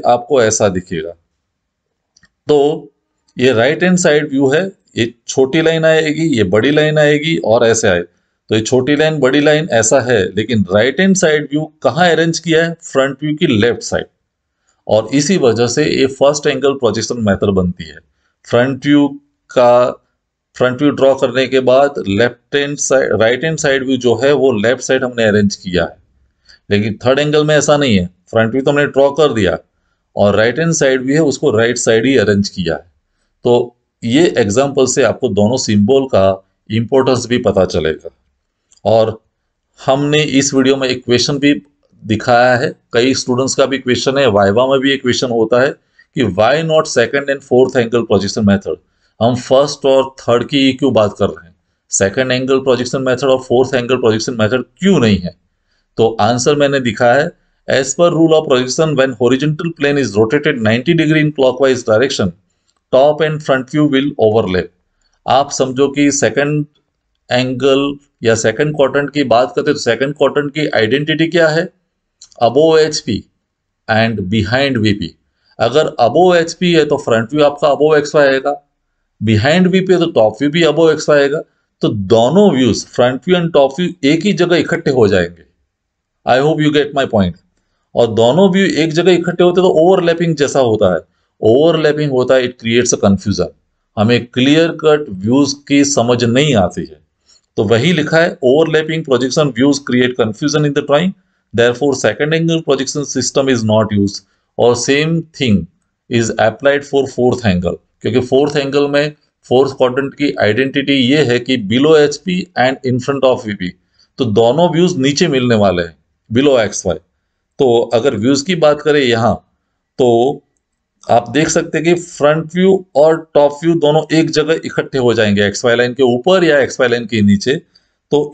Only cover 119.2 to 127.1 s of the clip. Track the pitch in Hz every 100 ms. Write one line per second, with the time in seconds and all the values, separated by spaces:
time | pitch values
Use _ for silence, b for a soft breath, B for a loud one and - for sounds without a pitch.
119.2 | 113 92 _ _ _ _ _ - 127 117
120.2 | 127 151 _ _ _ _ _ _ - 113
121.2 | 117 127 156 - - - 165 170 - -
122.2 | 143 156 156 175 190 190 - 135 156 160
123.2 | - 147 143 147 165 165 147 156 151 156
124.2 | 160 143 147 160 135 - 143 135 123 110
125.2 | 107 101 101 101 123 117 123 123 131 123
126.2 | 175 185 170 147 117 - 127 120 117